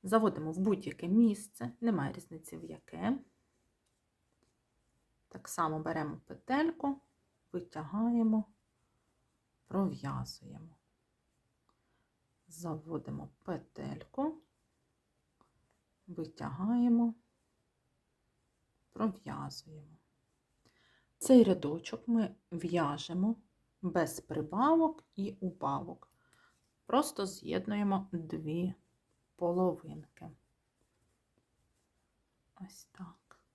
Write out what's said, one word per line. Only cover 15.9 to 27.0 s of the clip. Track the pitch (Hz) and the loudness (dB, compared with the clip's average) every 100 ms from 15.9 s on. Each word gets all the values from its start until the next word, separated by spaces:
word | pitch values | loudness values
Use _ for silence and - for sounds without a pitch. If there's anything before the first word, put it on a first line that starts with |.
| _ - | _ -16
витягаємо, | 170 156 - - 131 196 240 240 233 233 226 _ _ _ _ _ _ _ _ _ _ _ _ _ _ _ _ _ | -10 -10 -8 -8 -4 0 4 6 6 4 0 _ _ _ _ _ _ _ _ _ _ _ _ _ _ _ _ _
пров'язуємо. | - 220 185 - 143 143 - - 156 147 156 _ _ _ _ _ _ _ _ _ _ _ _ | -4 -2 -2 -10 -8 -8 -10 -16 -20 -20 -20 _ _ _ _ _ _ _ _ _ _ _ _
Цей | - 254 | 8 10
рядочок | 214 185 143 160 - 226 - | 10 6 2 -4 -6 -10 -2
ми | 233 214 - _ | 0 0 -4 _
в'яжемо | 175 170 170 147 147 - 170 202 226 _ _ _ _ | -8 -2 0 0 -2 -4 0 0 0 _ _ _ _
без | 180 180 151 - | -2 0 0 -2
прибавок | - 156 156 190 277 330 320 320 _ - | -6 -6 -4 2 4 6 4 0 _ -8
і | 196 | -8
убавок. | - 185 - 147 139 175 - - - _ _ _ _ _ _ _ | -4 -6 -2 -2 -2 -6 -14 -18 -20 _ _ _ _ _ _ _
Просто | 254 | 2